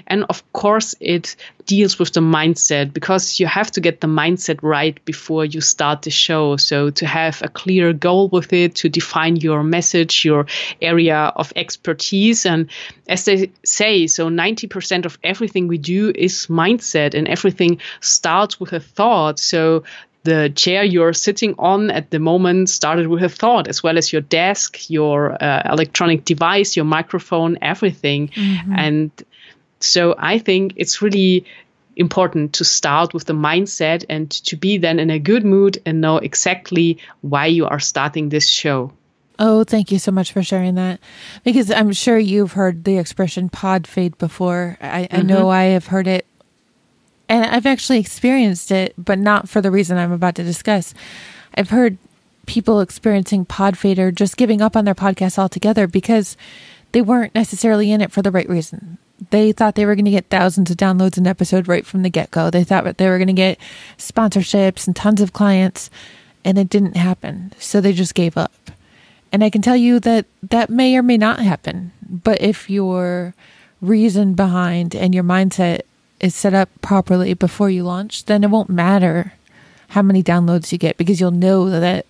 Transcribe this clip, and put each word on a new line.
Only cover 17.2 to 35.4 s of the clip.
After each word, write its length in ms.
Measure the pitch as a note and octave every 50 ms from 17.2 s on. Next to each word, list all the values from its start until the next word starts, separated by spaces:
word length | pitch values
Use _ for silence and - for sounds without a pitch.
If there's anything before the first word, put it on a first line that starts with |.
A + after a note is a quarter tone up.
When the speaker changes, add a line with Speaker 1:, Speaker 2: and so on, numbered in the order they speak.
| D#3 -
Speaker 1:
everything 500 | E3+ F#3 - F#3+ F3+ - F3+ E3+ F3 E3 - - - -
starts 580 | - - - - - E3 D#3+ F#3 G#3 G#3 - -
with 120 | F3+ -
a 80 | F#3 E3
thought. 580 | D#3 - _ - G3+ A#3+ B3 F3+ D#3 D3+ D3+ -
So 460 | - - - E3 D#3+ D#3+ D#3+ D#3+ D#3 - - - - _ _ _ -
the 260 | D#3+ D#3+ D#3 D3+ D3 C#3+ -
chair 200 | - F#3 F#3 G3 G3+
you're 300 | G3+ F3+ F3 E3 E3+ E3
sitting 400 | - - G#3 G#3 - A#3 G#3 -
on 340 | - - F3 G3 G3+ G#3+ G#3
at 200 | - D#3+ D3 -
the 80 | - D#3
moment 500 | D#3 E3 E3+ F#3 F#3 F3+ F3 F#3 F#3 F3+
started 380 | - - - D3+ D#3+ E3+ E3
with 160 | D#3+ E3+ E3+
a 60 | F#3 E3+
thought, 400 | - - - A#3 A#3+ G#3 D3+ G#2
as 140 | C3 -
well 140 | - E3 D#3+
as 160 | E3 D#3+ -
your 100 | - D#3
desk, 680 | D3 - E3 D#3+ F3 F#3+ G3+ - - - - - - -
your, 520 | D#3+ D3+ D3+ D3+ D3 C#3+ D3 - - -
uh, 200 | - D3 C#3 C3+ - -
electronic 520 | - D#3 D#3+ D3 - - F3+ E3+ E3 D3+ -
device, 520 | - E3 D3 E3 E3+ F#3+ G3+ G3+ - -
your 80 | F3 D#3
microphone, 720 | D#3 D#3 D#3+ E3 - - F3 - - F3+ E3 E3 E3 E3+ -
everything. 640 | - D3 F3+ - A3 F#3+ - - - C#3+ C#3+ C#3+ D3 C#3+
Speaker 2:
Mm-hmm. 440 | - G#3+ G3+ G3 F#3+ F3 E3+ F#3+ G3
Speaker 1:
And 340 | - D3+ D3+ D3+ D3+ D#3 D#3 - - - _ _ _ - - - _ _ _ _ _
so 320 | - - - F3+ F3 E3+ E3+ -
I 200 | - D#3+ G3+ A3+
think 360 | A3+ - F#3+ F#3 G3 F#3+ F#3+
it's 240 | - E3+ - - -
really 460 | G#3 G#3+ G3 G3 F#3+ F#3 F3+ F3+ F3+ - - - - _ _ _ _ _ _
important 560 | - F3 E3 - F#3+ F#3 E3+ - D#3+ D3+ D3 - -
to 60 | E3+
start 500 | - - - - D3+ C#3+ D#3 E3+ E3 -
with 100 | E3 -
the 80 | -
mindset 720 | D#3+ D3+ D3+ D3+ D#3+ F3+ G3+ F#3+ - - E3 D#3 E3 E3+ E3+ -
and 200 | D#3 D#3 D#3+ D3 - - -
to 120 | - E3+
be 200 | D3+ F#3 F#3+ G#3 G3
then 200 | E3 E3 E3 E3
in 120 | D#3+ D#3+
a 80 | D#3+ D#3
good 260 | D3 F#3 A3 B3